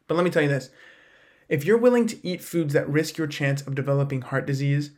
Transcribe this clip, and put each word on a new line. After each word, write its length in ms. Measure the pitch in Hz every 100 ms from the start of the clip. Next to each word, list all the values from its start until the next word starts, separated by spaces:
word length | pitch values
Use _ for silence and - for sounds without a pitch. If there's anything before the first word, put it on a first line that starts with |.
| -
But 80 | 165
let 80 |
me 60 | 175
tell 140 | 165
you 60 | 147
this. 200 | 139 - - - - _ _ _ _ -
If 160 | 151 151
you're 120 | 226
willing 300 | 247 240 214
to 200 | - 180
eat 160 | 175
foods 300 | - 170 151
that 160 | 143 -
risk 280 | 147 156 -
your 80 | 156
chance 360 | - 139 139
of 120 | 139
developing 480 | 139 131 139 139 135
heart 240 | - 135 139
disease 460 | 135 143 143 147